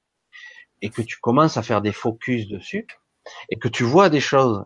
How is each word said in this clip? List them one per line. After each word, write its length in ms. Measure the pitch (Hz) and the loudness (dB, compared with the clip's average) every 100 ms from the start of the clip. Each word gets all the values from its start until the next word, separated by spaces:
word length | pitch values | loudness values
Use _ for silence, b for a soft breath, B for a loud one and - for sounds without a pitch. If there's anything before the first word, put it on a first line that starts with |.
| _ _ _ B B B B _ | _ _ _ B B B B _
et 80 | 107 | -10
que 140 | - | -8
tu 160 | 110 - | -8 -4
commences 400 | 120 131 156 127 | 0 4 4 0
à 40 | |
faire 200 | 110 107 | -2 -2
des 100 | 104 | -2
focus 560 | 101 117 113 - 120 101 | -4 -6 -6 -6 -4 -6
dessus, 380 | 98 - 202 226 - _ _ B B B | -12 -10 -10 -10 -20 _ _ B B B
et 80 | - | -6
que 100 | 117 | -4
tu 160 | - | -2
vois 240 | 120 165 190 | 4 6 6
des 120 | 151 | 4
choses, 440 | - 135 131 101 | 2 2 2 0